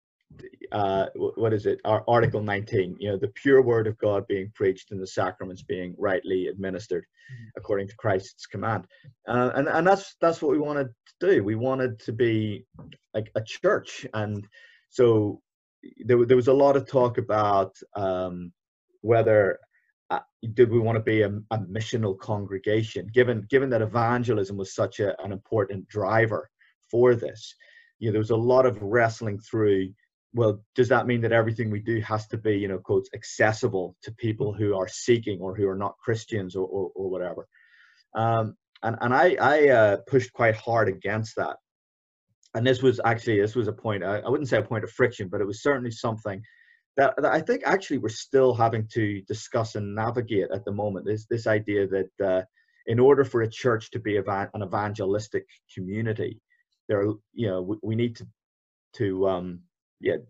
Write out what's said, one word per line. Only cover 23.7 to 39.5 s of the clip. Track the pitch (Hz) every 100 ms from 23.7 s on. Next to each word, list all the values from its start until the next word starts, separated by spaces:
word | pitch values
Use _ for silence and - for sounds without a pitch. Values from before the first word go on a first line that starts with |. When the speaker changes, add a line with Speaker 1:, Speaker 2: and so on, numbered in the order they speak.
Speaker 1:
that | 113
evangelism | 107 117 117 123 120 104 98 101
was | 95
such | - 101 -
a, | 101 -
an | 98
important | 98 - 110 98 98 -
driver | 107 95 110 110 87 - _ _ _ _
for | 120 123
this. | 113 - 110 - - _ - _ -
You | 113
know, |
there | 104
was | 107
a | 113
lot | 120 127 127
of | 104
wrestling | 101 120 113 113 107 101
through, | - 113 104 98 95 - _ _ _
well, | 117 110 101 _
does | - 120
that | 123 120
mean | 120
that | 113
everything | 117 113 113 110
we | 104
do | 113 113
has | 110 110 -
to | 107
be, | 107 101
you | 98
know, | 92
quotes, | - 98 -
accessible | 104 - - 110 110 113 95 87 -
to | -
people | 110 113 110 104
who | 101 104
are | 95 92
seeking | - - 117 110 92
or | 95
who | 101 98
are | 95
not | 98 -
Christians | - 113 - 107 92 95
or, | 92
or, | 98 90
or | 92 95
whatever? | 92 87 - 82 _ _ _ _ _ _
Um, | - 117 113 110 - _ -
and, | 110 113
and | 120
I, | 135 175 -
I, | 123